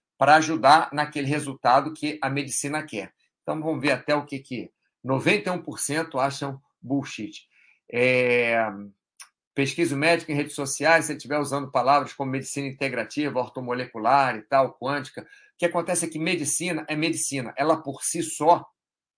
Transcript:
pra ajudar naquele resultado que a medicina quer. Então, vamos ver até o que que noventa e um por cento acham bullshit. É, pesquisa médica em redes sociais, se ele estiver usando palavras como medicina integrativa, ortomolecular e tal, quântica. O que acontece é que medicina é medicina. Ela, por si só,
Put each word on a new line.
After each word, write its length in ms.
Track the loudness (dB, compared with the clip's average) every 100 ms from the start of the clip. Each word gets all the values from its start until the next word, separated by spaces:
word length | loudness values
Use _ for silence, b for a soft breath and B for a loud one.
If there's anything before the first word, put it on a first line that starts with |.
| _ 0
pra 180 | 6 6
ajudar 540 | 4 4 6 6 4
naquele 340 | -2 -4 -2 -2
resultado 640 | -2 -4 -2 4 4 2
que 260 | -4 -6 -4
a 80 | -2
medicina 540 | -2 -4 -4 -4 -4
quer. 300 | -6 -8 -10 _ _ _
Então, 180 | -6 -4
vamos 200 | -2 0
ver 100 | 0
até 240 | 0 0 -2
o 100 | -2
que 140 | -10
que 320 | -8 -10 -10 _ _ _
noventa 460 | -2 0 2 0 0
e 40 |
um 80 | -4
por 180 | -6 -8
cento 400 | -4 -4 -4 -2
acham 420 | -2 -2 -8 -10 _ _
bullshit. 640 | -4 -4 -4 -8 -12 -12 -20 b b b -6
É, 640 | 0 4 4 4 4 2 2 0 -4 -14 _ _ -20 -20 _ _
pesquisa 420 | -2 -2 0 0 2
médica 360 | 2 2 0
em 40 | -4
redes 200 | -4 -6
sociais, 500 | -6 0 4 4 4
se 60 |
ele 60 | -6
estiver 220 | -4 -4
usando 320 | -2 -4 -2
palavras 420 | 2 4 4 2
como 180 | -6 -4
medicina 360 | -4 -6 -6 -6
integrativa, 720 | -4 -4 -4 -4 -4 -2 -2
ortomolecular 960 | -4 -6 -6 -4 -6 -2 2 4 4 0
e 60 |
tal, 340 | 0 2 2 -2
quântica. 440 | -4 -4 -6 -14
O 40 | -16 B B -4
que 80 | -2
acontece 400 | 0 -2 -2 -2
é 40 |
que 100 | -2
medicina 640 | -2 -2 -2 -4 -4 -4 -4
é 80 | -2
medicina. 580 | -2 -2 -4 -4 -6 -2
Ela, 240 | 0 0
por 220 | -2 -8
si 200 | -6 -4
só, 420 | -6 0 4 4 2 _ _ _ _